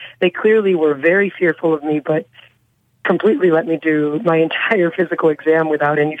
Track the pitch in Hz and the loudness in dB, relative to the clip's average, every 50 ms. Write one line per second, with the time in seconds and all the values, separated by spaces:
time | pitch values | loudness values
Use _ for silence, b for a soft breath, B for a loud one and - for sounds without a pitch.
0 | B B B - 190 180 - - - 214 220 220 208 196 185 165 156 151 147 135 | B B B -4 -2 -2 -2 0 2 2 2 2 2 2 2 2 2 0 0 0
1 | 139 165 180 196 202 190 - - 180 170 151 - - 160 160 151 143 156 151 151 | 0 2 2 2 0 -2 -2 -2 -2 -2 0 0 -2 -2 -2 -2 -2 -2 -4 -2
2 | 139 - 156 156 - - b b b b b _ _ _ _ _ _ _ _ _ | -2 -2 -4 -4 -4 -8 b b b b b _ _ _ _ _ _ _ _ _
3 | - - 190 170 - 208 220 294 185 180 160 160 160 165 165 151 - 160 156 151 | -2 -2 0 0 2 2 2 2 2 2 2 2 0 0 -4 -2 -2 0 0 0
4 | 147 147 147 156 - 170 165 160 165 160 - - - - 226 202 175 170 - - | 0 -2 -2 -2 0 0 2 2 2 0 -2 -4 -4 -2 0 0 0 0 0 -2
5 | 180 165 165 - - 165 156 - - 156 160 160 160 156 151 147 147 147 151 151 | -4 -4 -2 0 0 0 0 0 0 0 2 2 2 0 0 0 0 0 0 0
6 | 147 151 156 - | 0 -2 -2 -4